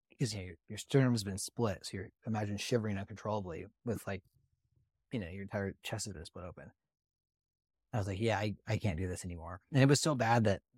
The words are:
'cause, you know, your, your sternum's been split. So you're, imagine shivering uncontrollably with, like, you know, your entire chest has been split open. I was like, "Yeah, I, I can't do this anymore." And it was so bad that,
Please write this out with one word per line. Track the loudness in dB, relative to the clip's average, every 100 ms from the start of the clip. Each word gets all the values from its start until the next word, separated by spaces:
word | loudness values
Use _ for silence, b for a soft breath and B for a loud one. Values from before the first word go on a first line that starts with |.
| _ -2
'cause, | -2
you | -2
know, | -8
your, | -12 -12
your | -12
sternum's | 2 4 6 2
been | 0 -4
split. | -6 -2 -2 -2 -6
So | -10
you're, | -10 _ -4
imagine | -2 -2 -4
shivering | 0 0 0 -4
uncontrollably | -6 -8 -4 -2 -4 -8 -12 _
with, | -6 -4 -4
like, | -8 _ _ _ _ _ _ _ _ -8
you | -6
know, | -6
your | -8
entire | -4 -2 -2 -4
chest | -8 -6 -6
has |
been | -10 -12
split | -12 -12
open. | -12 -18 _ _ _ _ _ _ _ _ _ _ _ _
I | -2
was | -2
like, | 0
"Yeah, | 2 2
I, | 0 -4 -4
I | 0
can't | 0 0
do | -2
this | -4
anymore." | -8 -8 -10 -12 0
And | 6
it | 8
was | 6
so | 4
bad | 2 4 6
that, | 6 2 _